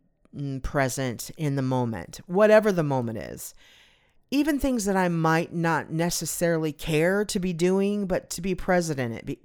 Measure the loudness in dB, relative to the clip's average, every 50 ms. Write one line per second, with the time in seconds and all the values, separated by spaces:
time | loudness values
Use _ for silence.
0 | _ _ _ _ _ _ -10 -8 -6 -6 -6 -6 -6 -2 0 0 0 0 0 -2
1 | -4 -4 -4 -6 -10 -12 -8 -4 -4 -2 0 0 0 0 0 0 0 0 -4 -6
2 | -8 -10 -14 -16 -10 -2 2 4 6 8 8 6 6 4 2 2 0 0 0 0
3 | -2 -2 -6 -8 -10 -10 -12 -12 -14 -16 -18 -20 -20 -20 -20 -20 -20 _ _ _
4 | _ _ _ _ _ _ 0 0 2 2 0 0 0 0 0 0 0 0 2 2
5 | 2 2 2 2 2 2 2 2 0 -2 -2 -2 0 2 2 0 -2 -2 -2 -2
6 | -2 -2 -2 -4 -4 -6 -4 -2 0 0 2 0 0 -2 -4 -4 -4 0 2 2
7 | 2 2 2 0 0 -2 -2 -2 -2 -2 0 2 2 2 4 2 2 0 0 -2
8 | -2 -2 -2 -4 -4 -6 -8 -6 -4 -4 -4 -2 0 2 2 2 2 0 -2 -2
9 | -4 -4 -6 -6 -8 -10 -10 -10